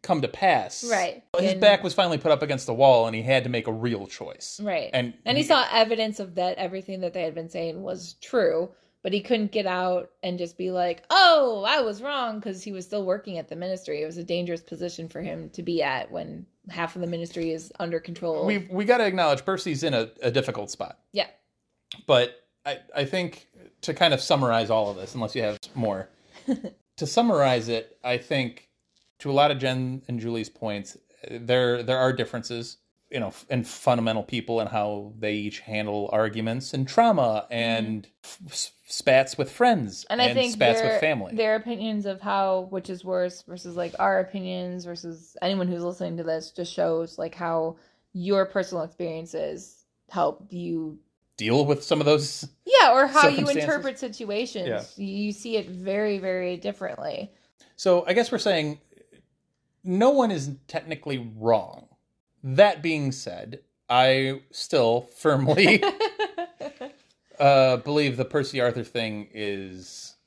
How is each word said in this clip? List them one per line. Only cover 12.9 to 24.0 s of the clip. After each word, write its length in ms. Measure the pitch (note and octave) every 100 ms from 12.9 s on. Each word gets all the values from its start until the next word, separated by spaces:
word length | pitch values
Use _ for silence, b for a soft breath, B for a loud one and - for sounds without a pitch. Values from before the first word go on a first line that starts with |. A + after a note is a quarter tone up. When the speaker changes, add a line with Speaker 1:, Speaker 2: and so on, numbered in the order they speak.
| G#3
Speaker 2:
working 340 | F#3 G3+ G#3 F3
at 100 | D3+
the 80 | D#3+
ministry. 460 | F3+ F#3 - D3+
It 40 | D#3
was 120 | E3+
a 60 |
dangerous 380 | E3+ F3 F3 E3
position 460 | _ D#3+ F3 E3+ E3
for 120 | -
him 280 | E3 D#3+ D#3
to 120 | -
be 200 | E3+ E3
at 280 | C#3+ C3 -
when 360 | E3 D#3+ D#3+ F3+ _ F#3+
half 260 | F3 E3+
of 60 | F#3
the 80 | E3+
ministry 420 | E3+ E3+ F3 E3
is 200 | D#3+ E3+ -
under 180 | E3+ E3
control. 480 | E3 E3+ E3+ D#3 D#3+
Speaker 1:
We, 120 | G#3 F#3
we 140 | F#3
gotta 200 | G#3 A#3+ G#3
acknowledge 380 | F#3 D#3+ C3+
Percy's 380 | - F#3+ F#3 C#3
in 120 | D#3
a, 160 | B2 A2+ -
a 80 | B2+
difficult 400 | B2+ C3 G#2+ G2+
spot. 280 | - F#2 - _
Speaker 2:
Yeah. 140 | G3+ - _ _ _ _ _ _ - -
Speaker 1:
But 380 | C3 B2 - _ _
I, 140 | D3 C#3 -
I 100 | -
think 440 | C#3 F#3 F3 - _ _ - _
to 100 | -
kind 200 | -